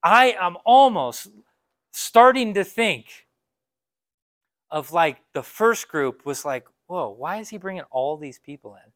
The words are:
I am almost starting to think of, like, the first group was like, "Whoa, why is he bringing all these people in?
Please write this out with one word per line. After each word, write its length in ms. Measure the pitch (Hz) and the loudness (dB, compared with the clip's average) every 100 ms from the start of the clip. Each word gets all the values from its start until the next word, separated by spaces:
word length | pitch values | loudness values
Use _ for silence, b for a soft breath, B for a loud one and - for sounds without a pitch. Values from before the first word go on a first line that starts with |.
I 300 | 170 220 254 220 | 4 4 4 0
am 180 | 180 175 | -6 -6
almost 640 | - 254 269 208 127 117 - _ _ _ _ _ _ | 4 6 6 2 -6 -8 -18 _ _ _ _ _ _
starting 600 | - - 233 247 262 233 | -14 0 6 6 6 -2
to 100 | 202 | -4
think 640 | 185 - 226 139 - - _ _ _ _ _ _ _ _ _ _ _ _ _ _ _ | -6 -4 -4 -4 -10 -20 _ _ _ _ _ _ _ _ _ _ _ _ _ _ _
of, 220 | 156 135 | -10 -6
like, 300 | 165 165 135 _ | 0 0 -2 _
the 100 | - | -12
first 460 | 127 - 226 226 - | -12 -2 0 0 -6
group 360 | 156 139 123 - | -4 -4 -4 -10
was 180 | 139 | -10
like, 220 | 151 131 _ _ _ | -8 -10 _ _ _
"Whoa, 220 | 180 127 | -8 -8
why 280 | 101 143 202 | -10 -10 -10
is 120 | 214 | -12
he 80 | 214 | -14
bringing 260 | 185 185 147 | -12 -12 -10
all 260 | 131 135 151 | -6 -4 -6
these 220 | 147 123 | -12 -18
people 380 | - 143 - 98 | -20 -20 -20 -20
in? 160 | 110 | _